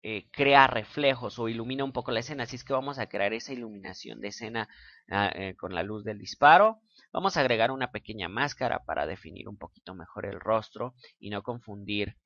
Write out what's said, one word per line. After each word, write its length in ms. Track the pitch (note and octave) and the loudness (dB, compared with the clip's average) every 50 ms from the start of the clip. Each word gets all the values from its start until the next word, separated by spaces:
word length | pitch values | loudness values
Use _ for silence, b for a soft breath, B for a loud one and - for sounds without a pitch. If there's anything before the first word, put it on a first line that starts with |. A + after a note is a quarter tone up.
| - | -8
eh, 260 | G#2+ A2 G2+ - _ | -6 -8 -8 -8 _
crea 360 | - - C#3+ C#3 C#3 C#3 C3+ | -2 2 4 8 10 10 10
reflejos 680 | C3 A#2 A2+ G#2+ - - D3 D3 C3+ C3+ A#2+ B2 G#2 - | 8 6 0 -4 -4 -4 2 2 2 2 2 -4 -8 -4
o 120 | - A#2 A2+ | -4 -4 -4
ilumina 340 | A2+ A2+ A2+ A#2+ C3 C3+ C#3 | -2 -4 -4 -6 -4 -4 -4
un 80 | C3+ | -4
poco 200 | B2 B2+ A#2 - | -4 -6 -4 -2
la 80 | B2 A2 | -2 -2
escena. 220 | B2 - D3+ C#3 A#2+ | -2 -4 -6 -8 -6
Así 120 | A2 - | -8 -8
es 80 | A#2+ - | -12 -6
que 80 | - | -2
vamos 260 | C#3 C3 C3+ C#3 C#3 C3+ | -2 -2 -2 -2 -4 -6
a 100 | A2 - | -6 -4
crear 240 | - G2+ G2 G2+ A2 | 0 0 0 0 0
esa 180 | A2+ - - | -2 -6 -8
iluminación 720 | C3+ B2 A#2+ A2 G#2 G2+ F#2+ F#2 F#2 - - - A2+ A2+ | -8 -8 -8 -10 -12 -12 -14 -14 -14 -14 -14 -14 -12 -10
de 80 | - G#2 | -10 -10
escena, 400 | G#2 - A#2 A2 A#2 A2+ G#2+ B B B B B B B B - | -10 -8 -12 -8 -6 -6 -6 B B B B B B B B -4
ah, 200 | - G2+ G2+ F#2+ - | -2 0 0 0 -2
eh, 220 | E2 F#2+ F#2+ F2+ | -4 -8 -10 -10
con 160 | _ - F#2 F#2+ | _ -10 -6 -4
la 100 | E2+ F2 | -4 -4
luz 200 | G2+ G#2+ G#2+ G#2 | -4 -6 -8 -8
del 140 | A2 G#2+ G#2 | -8 -10 -8
disparo. 600 | G#2+ - - _ C#3 D3 D#3+ F3+ G#3 A3 A3 _ b b b b b b | -12 -14 -2 _ 8 10 10 10 8 6 2 _ b b b b b b
Vamos 240 | - - F#3 F#3+ - | -6 -2 -2 0 2
a 60 | E3+ | 2
agregar 300 | C#3 B2 A#2+ A2 A2+ B2 | 2 4 4 4 4 2
una 200 | C3+ C3+ C3 - | 2 -2 -6 -6
pequeña 380 | - G#2+ _ - G#2+ A2 F#2 E2+ | -6 -12 _ -10 -10 -8 -8 -6
máscara 560 | F#2+ A#2 C#3+ C#3+ - - C3 A#2+ B2 - - | -2 -2 -2 -4 -2 -2 -2 -2 -2 -2 -4
para 220 | - D#2 - D2 | -4 -2 -2 -2
definir 420 | D#2 F2+ F#2+ - D#2+ F2+ F#2+ - - | -2 -4 -8 -12 -16 -16 -14 -14 -14
un 80 | G2+ | -14
poquito 380 | G2+ F2 E2+ _ - _ - F#2+ | -16 -16 -18 _ -20 _ -16 -16
mejor 320 | F2+ - - - G#2 - | -16 -16 -14 -10 -10 -8
el 120 | G2 G2 F2+ | -8 -8 -8
rostro 540 | G2 G#2+ A2 A2 G#2+ - - G#2+ A2+ B2+ B2+ B B B B _ | 0 0 0 0 0 -4 -10 -8 -8 -8 _ B B B B _
y 100 | - G2+ | -12 -8
no 100 | G#2 G2+ | -8 -6
confundir 760 | G2+ - A#2 A#2+ _ - G2+ G2+ G2+ F#2+ G#2 G#2 G2+ G2 - _ _ | -6 -6 -10 -10 _ -14 -14 -12 -6 -4 -2 -2 -2 -4 -6 _ _